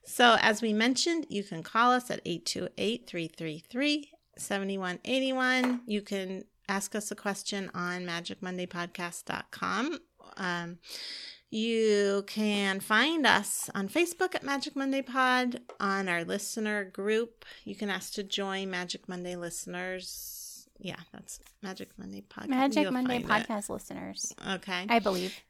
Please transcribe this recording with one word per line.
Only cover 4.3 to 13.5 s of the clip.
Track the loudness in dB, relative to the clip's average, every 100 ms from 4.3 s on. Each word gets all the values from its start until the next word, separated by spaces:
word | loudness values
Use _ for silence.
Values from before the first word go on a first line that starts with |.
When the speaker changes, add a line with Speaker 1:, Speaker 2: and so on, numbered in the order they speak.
| -14
Speaker 1:
seven | -4 -2 -2 -2
one | -4 -6
eight | -2 0 2
one. | 2 4 4 4 0 0
You | -4
can | -2 -4 -4 -6 -10 _ -4
ask | -2 -2
us | -6 -6
a | -6
question | -4 -4 -4 -6 -6
on | -4 -4 -4 -4
magic | -6 -6 -8
monday | -6 -6 -4
podcast | -4 -6 -6 -8 -8 -6
dot | -6 -6
com. | -6 -2 0 -2 -4 _ _ -18 -6
Um, | -4 -2 -6 -12 -14 -12 -10 -12 -14 -18 _
you | -2 2 4 6 6 6 2 0
can | 0 2 4 2 0
find | 4 6 6 6 6
us | 6 4